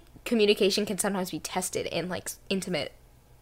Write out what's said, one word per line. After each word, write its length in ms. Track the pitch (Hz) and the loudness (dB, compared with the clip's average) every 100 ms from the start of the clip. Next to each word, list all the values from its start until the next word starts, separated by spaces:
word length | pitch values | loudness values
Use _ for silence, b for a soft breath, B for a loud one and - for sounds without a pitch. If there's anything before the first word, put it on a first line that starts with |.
| - - - | -6 -14 0
communication 600 | 233 208 208 202 208 214 | 4 6 6 4 2 -2
can 120 | 190 | -2
sometimes 320 | 202 196 185 | -2 0 -4
be 100 | 156 | -6
tested 460 | - 185 - - - | -4 -4 -2 -4 -4
in, 240 | - 180 | -4 -4
like, 140 | 175 - | -6 -8
s-, 100 | - - | -12 -4
intimate 440 | 196 180 156 - - - - _ - | -2 0 -4 -4 -10 -20 -20 _ -20